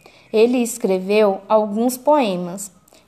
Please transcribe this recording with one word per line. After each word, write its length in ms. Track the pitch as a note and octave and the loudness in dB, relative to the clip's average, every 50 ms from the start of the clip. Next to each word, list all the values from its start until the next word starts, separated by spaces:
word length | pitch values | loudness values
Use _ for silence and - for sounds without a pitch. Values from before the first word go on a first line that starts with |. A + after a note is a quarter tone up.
| _ - - _ _ _ | _ -20 -20 _ _ _
Ele 280 | - G#3 A3+ B3 B3+ C4 | 2 2 4 4 2 0
escreveu 800 | A#3 A3+ - - - F#3+ F#3+ F#3 F#3 G3 G#3 G#3+ G#3+ G3 F#3+ F#3+ - - | -2 -4 -4 -4 -2 -2 -2 -2 -2 0 2 2 2 2 0 -2 -2 0
alguns 480 | G#3+ G#3+ G#3+ G#3 G3+ A3 A#3 B3+ B3 | 2 2 2 0 -2 -2 -2 -2 -4
poemas, 720 | - - D4+ D4+ D4 B3 G3+ F3+ F3 F3+ F3 F3+ G3+ - - _ _ _ _ _ _ _ | -2 0 0 2 2 2 0 -2 -4 -6 -8 -10 -12 -14 -18 _ _ _ _ _ _ _